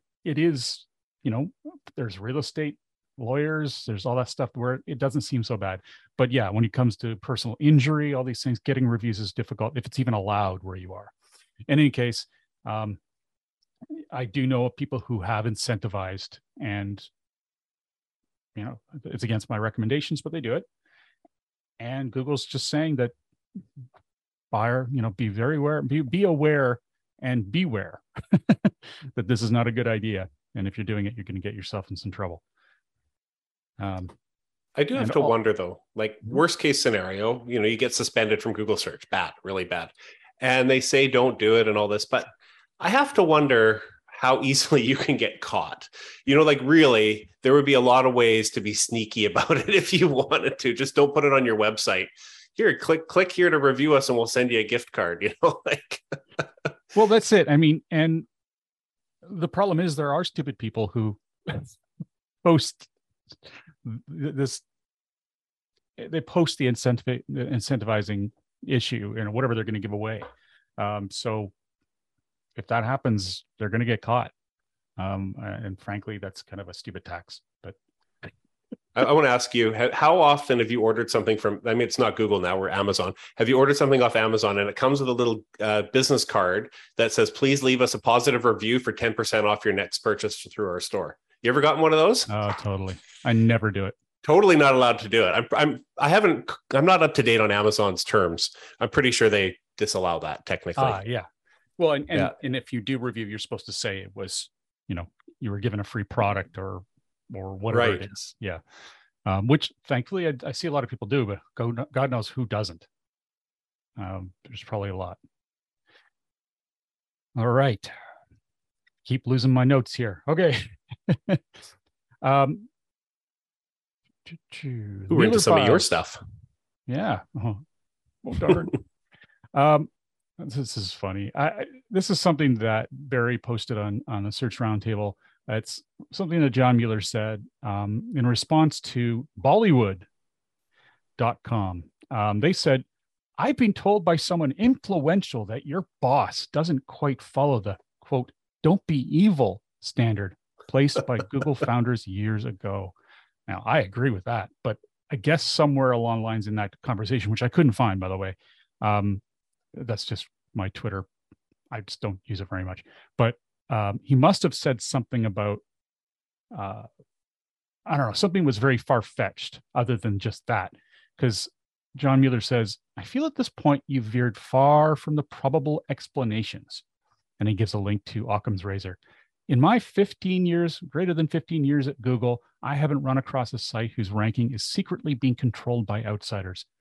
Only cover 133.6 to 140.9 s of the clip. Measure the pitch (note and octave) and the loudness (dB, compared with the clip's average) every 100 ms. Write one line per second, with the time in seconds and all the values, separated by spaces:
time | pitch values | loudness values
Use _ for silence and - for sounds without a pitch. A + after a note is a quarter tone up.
133.6 | - G#2+ G#2 G#2 - G#2 G2+ - A#2+ - | -4 -4 -4 -6 -6 -6 -6 -6 -6 -2
134.6 | A2+ G#2+ A2+ G#2 G#2 - _ _ - A2 | -2 -2 -4 -4 -6 -10 _ _ -8 -6
135.6 | - - - - - - F3+ E3+ C#3+ B2 | -6 -14 -18 -20 -14 -8 -2 2 2 4
136.6 | B2+ A#2+ A#2 G#2+ F#2+ A2+ A2 G#2+ - _ | 6 4 2 -2 -4 -6 -6 -8 -14 _
137.6 | A2 G2+ G#2 G#2+ A3+ E3 A#2+ A#2 - D#3 | -8 -6 -4 -6 -6 0 0 0 2 4
138.6 | D#3 - - B2 A#2+ A#2 - - C3 G3 | 4 0 -6 -4 -2 -4 -8 -2 2 4
139.6 | A3 C3 G#2 F2+ - _ _ _ _ _ | 6 4 4 -2 -14 _ _ _ _ _
140.6 | _ _ _ | _ _ _